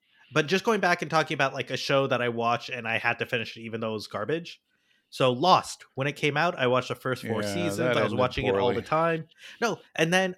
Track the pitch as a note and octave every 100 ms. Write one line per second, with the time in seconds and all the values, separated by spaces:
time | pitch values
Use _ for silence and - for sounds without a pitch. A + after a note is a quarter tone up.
0 | _ _ - C#3+ D3 F#3 A#3 G#3 F#3 F3
1 | D#3 D#3+ D3 D3+ C3+ C3+ - C3 - C#3
2 | C3+ B2 A#2+ A#2 A#2 A#2 - B2+ A2+ A2+
3 | A#2+ A#2 A2+ A#2+ A2 A#2 A2+ A2+ A2+ G#2+
4 | - G2+ G#2+ E3 E3+ - _ _ _ _
5 | _ - C3 B2 F3+ D3+ - - - -
6 | C#3 C#3+ D3 C#3+ E3+ F3 B2 B2 B2 A#2+
7 | C3 B2+ A2+ A2 G#2 F2+ G2+ G2+ B2 A#2+
8 | A2+ A2+ B2 C#3 B2+ G2 A#2+ A#2 - D#3
9 | E3 E3 D#3+ _ - - A3+ E3+ - -
10 | D#3+ F#3 F#3